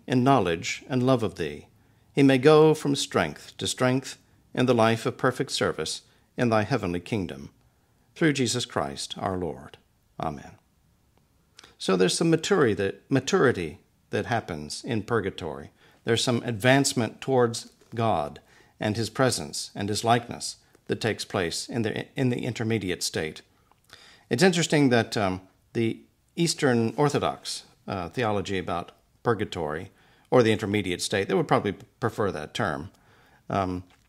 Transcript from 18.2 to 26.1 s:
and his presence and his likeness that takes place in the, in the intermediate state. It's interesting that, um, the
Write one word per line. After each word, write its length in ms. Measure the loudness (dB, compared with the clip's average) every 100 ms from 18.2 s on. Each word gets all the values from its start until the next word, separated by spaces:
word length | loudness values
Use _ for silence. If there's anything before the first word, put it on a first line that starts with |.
| -2 -8 _ _ _ -6
and 160 | -4 -2
his 140 | -4
presence 600 | 0 0 0 -6 -10 -10
and 160 | -8 -6
his 140 | -2
likeness 540 | 2 2 0 -10 -12 -14 _ _ -6
that 160 | -4
takes 240 | -2 -4 -4
place 420 | -2 -2 -4 -6
in 140 | -4
the, 240 | -4 -4 -8 -2
in 140 | -2
the 160 | -2 -4
intermediate 580 | -4 -2 -2 -2 -4
state. 380 | -6 -4 -6 -8 -20 _ _ _ _ -20 -20 -18 -4
It's 140 | 2
interesting 460 | 4 4 2 4 6
that, 280 | 4 2 0
um, 240 | -2 -4 -8 _ _
the 280 | -2 -2 -4 -12